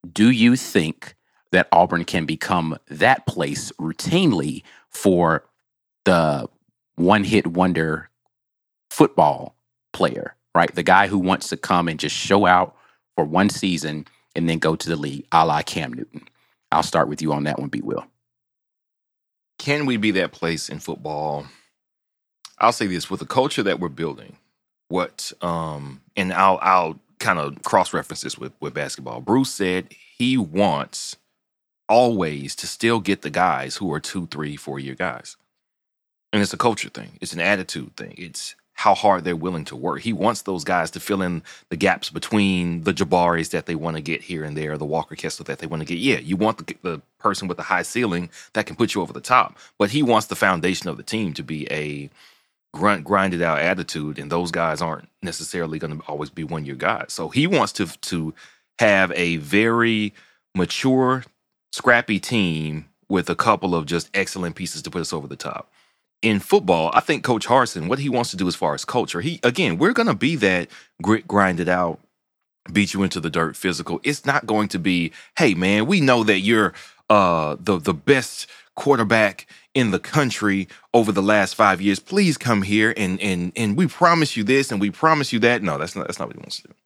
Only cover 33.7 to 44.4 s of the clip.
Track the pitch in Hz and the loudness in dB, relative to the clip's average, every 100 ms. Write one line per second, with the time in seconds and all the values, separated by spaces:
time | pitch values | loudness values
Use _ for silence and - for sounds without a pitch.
33.7 | - 95 76 - 95 82 73 76 73 - | -6 -4 -4 -6 -8 -8 -8 -8 -8 -10
34.7 | 69 67 65 - 62 - - _ _ _ | -10 -10 -6 -6 -6 -16 -20 _ _ _
35.7 | _ _ _ _ _ _ 107 98 92 123 | _ _ _ _ _ _ 0 0 2 0
36.7 | 107 - - 57 _ 92 82 87 101 92 | 0 -8 -12 -18 _ -12 -2 0 0 -2
37.7 | 76 65 - - - 85 - - - _ | -10 -12 -14 -16 -16 -16 -14 -14 -16 _
38.7 | - 107 95 107 95 85 85 87 85 73 | 0 2 4 4 2 0 -4 -4 -6 -10
39.7 | 64 78 69 113 98 104 110 - 92 78 | -8 -6 -4 -4 -2 -2 -2 -6 -6 0
40.7 | 90 80 87 - 98 92 85 - - _ | 0 -2 -6 -4 -2 -2 -4 -10 -20 _
41.7 | 85 98 90 - - - 107 98 90 87 | -2 0 0 -4 -10 -2 2 2 2 -2
42.7 | 85 82 90 82 90 87 85 82 85 - | -2 -2 -2 2 2 2 0 -2 -6 -4
43.7 | 80 82 78 78 80 - 82 | -6 -4 -6 -6 -8 -6 -10